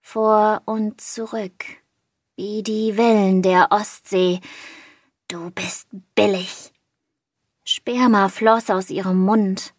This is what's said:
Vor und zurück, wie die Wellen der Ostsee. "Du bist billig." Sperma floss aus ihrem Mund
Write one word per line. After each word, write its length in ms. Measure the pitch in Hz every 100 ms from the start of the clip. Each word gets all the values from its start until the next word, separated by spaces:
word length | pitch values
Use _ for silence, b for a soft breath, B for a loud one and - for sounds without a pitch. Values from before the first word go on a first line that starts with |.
Vor 600 | - 220 220 214 214 214 -
und 340 | 220 214 -
zurück, 640 | - - 220 226 190 _ - - _ _ _ _ _ -
wie 260 | 202 214
die 360 | 208 214 220 208
Wellen 440 | 233 220 190 190
der 300 | 185 185 -
Ostsee. 680 | 208 214 - - 190 180 180 B B B B B B B _ _
"Du 220 | 175 170
bist 360 | - 180 - - 190 _ -
billig." 560 | 208 190 185 - - _ _ _ _ _ _ _ _ _
Sperma 680 | - - - 247 254 208 196
floss 400 | - 220 226 226
aus 200 | 190 190
ihrem 340 | - 190 185
Mund 500 | 185 220 196 190 -